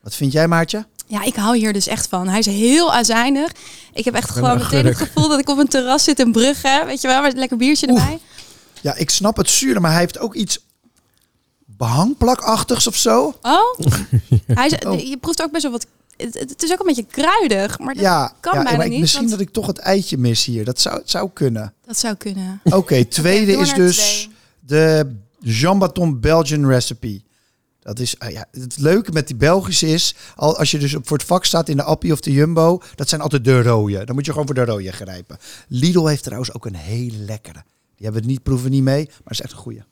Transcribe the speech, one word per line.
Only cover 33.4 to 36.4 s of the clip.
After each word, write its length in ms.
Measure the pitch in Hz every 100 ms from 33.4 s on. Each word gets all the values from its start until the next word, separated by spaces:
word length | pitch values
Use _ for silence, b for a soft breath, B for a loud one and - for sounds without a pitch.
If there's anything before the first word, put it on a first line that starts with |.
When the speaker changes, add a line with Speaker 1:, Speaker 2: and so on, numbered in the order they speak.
| 117
Speaker 1:
de 160 | 127
rode. 420 | 120 113 104 98 113
Dan 100 | 131
moet 100 | 147
je 60 |
gewoon 140 | 143 143
voor 80 | 127
de 100 | 120
rode 260 | 104 95
grijpen. 460 | 90 95 90 87 78 B B B
Lidl 380 | 127 160 175 156
heeft 160 | 147
trouwens 300 | - 110